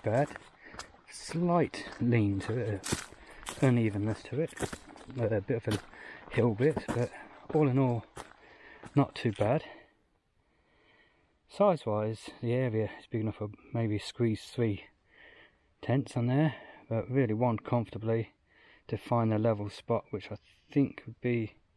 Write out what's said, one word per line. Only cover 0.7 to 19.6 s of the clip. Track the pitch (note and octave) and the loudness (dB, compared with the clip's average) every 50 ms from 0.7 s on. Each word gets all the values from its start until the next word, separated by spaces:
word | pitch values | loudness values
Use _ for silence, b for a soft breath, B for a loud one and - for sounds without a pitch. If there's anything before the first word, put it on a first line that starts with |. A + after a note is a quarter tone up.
| B B B B B - _ - | B B B B B -20 _ -20
Slight | - - - - - E3 F3 F3 E3+ F3 C#3+ B2 - - - - - - | -18 -16 -12 -6 -4 0 2 2 4 4 2 2 -2 -8 -12 -12 -6 -2
lean | A#2+ A#2+ A#2+ A#2 G#2 G2+ G2 F#2+ | 0 2 4 4 4 2 0 -2
to | - - F2+ F#2+ | -2 -4 -4 -2
it, | G2 A2 G2 F#2+ - - - - - - B B B B B B B - - - | -2 -2 -4 -4 -4 -4 -6 -6 -6 -14 B B B B B B B -12 -4 2
uh, | D3 | 4
unevenness | C3 A#2+ A#2+ A2+ A2 G2 G2+ G#2 A2 G#2+ - - | 4 4 4 4 2 0 0 -2 -2 -4 -4 -6
to | - B2 C#3 | -8 -4 -4
it, | E3 - - - - - - - - - - - - - C3 B2 | -4 -4 -4 -8 -8 -8 -8 -14 -16 -20 -20 -20 -16 -12 -6 -2
a | A#2 G#2 A2+ G2+ | -2 0 0 0
bit | G2 - E3+ - - | 0 0 -4 -2 -2
of | A2+ G#2+ | -2 -4
a | G2 - - - - - - - - - - - | -4 -4 -8 -20 -18 -18 -18 -18 -18 -14 -4 0
hill | - A2+ A#2+ G#2+ | 2 2 4 4
bit, | G#2+ C3 D#3 D3 - - | 4 2 2 2 0 -4
but | - - A#2+ B2 - B B B B B B B B - | -4 -2 -2 -2 -2 B B B B B B B B 2
all | D3+ D3+ | 4 4
in | C3+ B2 C3+ | 4 4 4
all, | C3+ B2 A#2+ A2+ - - - - - B B B B B B B B B B B B B - | 4 4 2 0 -4 -8 -16 -16 -16 B B B B B B B B B B B B B 2
not | C#3+ C3+ - - | 2 2 2 0
too | - - A#2+ | -4 -2 -2
bad. | G2+ - G#2 G#2+ C3 D#3 - B B B B B B B B _ _ _ _ _ _ _ b b b b b b b b b b b b b b b b b b b b b _ | 0 2 2 2 2 2 0 B B B B B B B B _ _ _ _ _ _ _ b b b b b b b b b b b b b b b b b b b b b _
Size | - - G3+ G#3 F3 C#3+ - | 0 4 6 6 6 4 2
wise, | A2+ G#2 G#2+ G#2+ A2 A2 - - - - - | 0 0 2 2 0 -2 -4 -8 -16 -12 -6
the | - A#2 | -2 0
area | A#2+ B2+ C3 B2 G#2+ A2 G#2+ - - - | 2 2 2 2 2 0 0 0 -4 -10
is | - - | -14 -6
big | - A2 | -4 -2
enough | A2 A2 - | -2 -2 -4
for | - G#2+ G#2 G#2+ - - - | -4 -8 -8 -8 -12 -18 -6
maybe | - A#2 A#2 G#2+ G#2+ G2+ | -2 0 0 0 0 -2
squeeze | - - - - A#2+ A2+ G#2+ - | -4 -6 -4 -2 0 0 0 -2
three | - - - - A#2+ A2 G2+ - - - _ _ _ B B B B B B B B B B B B B B - | -6 -10 -2 0 0 0 0 -2 -6 -18 _ _ _ B B B B B B B B B B B B B B -10
tents | - - A#2+ C#3 B2+ - - | -2 0 2 2 0 0 -2
on | B2 A#2 | -2 0
there, | B2 B2+ C#3+ D#3+ D3+ B B B B B B B B | 2 4 4 4 2 B B B B B B B B
but | A2+ A2+ G#2 A2+ | -4 -4 -2 0
really | B2 C#3 C3 G#2+ | 2 2 2 2
one | G#2+ A2 B2 B2 A2 G#2 | 2 2 2 2 2 0
comfortably | - - B2 A#2+ A2 - - G2+ A2 A2 A2+ A2+ A2+ - _ _ _ b b b b b b b b | -2 0 0 0 0 -2 -8 -6 -2 0 0 0 -2 -4 _ _ _ b b b b b b b b
to | - A2+ G#2 | -8 -8 -6
find | - - A#2+ A#2 A2+ A2 | -2 0 0 2 2 2
a | A2 G#2+ | 2 2
level | A2 A#2 A2 G#2 | 2 2 2 2